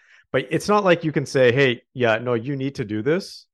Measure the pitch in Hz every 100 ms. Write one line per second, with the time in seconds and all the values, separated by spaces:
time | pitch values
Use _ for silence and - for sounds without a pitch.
0 | _ _ _ 135 139 156 - 208 190 170
1 | 160 151 131 135 123 127 135 120 _ 131
2 | 120 110 123 120 123 139 135 139 104 107
3 | 117 175 - - _